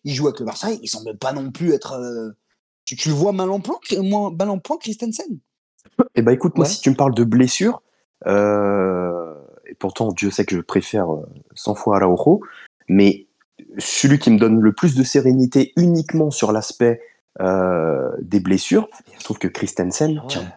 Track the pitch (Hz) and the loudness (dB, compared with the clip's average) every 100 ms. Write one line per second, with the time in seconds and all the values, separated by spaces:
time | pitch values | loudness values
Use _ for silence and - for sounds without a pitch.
0 | 147 135 147 - 113 - 208 220 117 113 | -8 -2 -2 -2 -8 -6 -6 -6 -6 -10
1 | 113 107 127 143 135 127 170 143 - 135 | -8 -8 -6 -6 -8 -4 0 0 -2 -10
2 | 123 120 110 104 _ _ _ _ - 135 | -8 -8 -10 -14 _ _ _ _ -14 -6
3 | 160 147 190 196 185 196 196 330 - 220 | -2 2 2 0 -2 -2 -4 -8 -4 -2
4 | 190 208 202 170 196 196 - 320 - 214 | 0 0 -2 -2 -2 -4 -4 -8 -6 -6
5 | 240 220 359 175 _ _ _ _ _ - | -6 -6 -8 -12 _ _ _ _ _ -4
6 | - - 117 131 175 - 151 202 - 131 | -4 0 2 2 0 0 0 0 0 2
7 | 139 117 117 120 127 - 202 240 _ _ | 2 2 2 2 2 2 -2 -2 _ _
8 | _ _ - 98 104 104 101 101 95 92 | _ _ -2 0 2 0 0 0 0 -2
9 | 90 87 82 76 69 - - - 98 - | -4 -6 -8 -16 -20 -20 -20 -8 -8 -2
10 | 113 92 101 - 98 92 85 - - 107 | -4 -2 -4 -2 -2 -2 -2 -2 -2 -4
11 | 87 76 76 - - - - 101 - 101 | -2 -4 -8 -18 -20 -10 -6 -4 0 2
12 | 95 90 - 202 - - - _ _ 98 | 4 4 4 2 0 -20 -20 _ _ 6
13 | 101 101 - _ _ _ - - - - | 6 4 -6 _ _ _ -16 -10 -6 0
14 | 139 139 - 110 113 113 107 104 175 131 | 4 4 6 4 6 6 4 4 2 2
15 | 131 143 127 131 127 139 131 - 175 165 | 2 4 4 4 4 2 2 2 2 2
16 | 156 160 156 139 107 107 - - 120 117 | 0 0 0 0 0 0 -2 0 0 0
17 | - _ _ - 95 92 92 87 80 69 | -6 _ _ -6 -2 0 0 0 0 -2
18 | 65 - - 104 90 - - 294 - - | -4 -6 -2 -2 2 0 2 0 0 -10
19 | _ - - 104 - - 95 - 90 - | _ -20 -12 -6 -6 -6 -8 -4 -4 0
20 | 156 156 131 135 90 | -2 -2 -6 -10 -10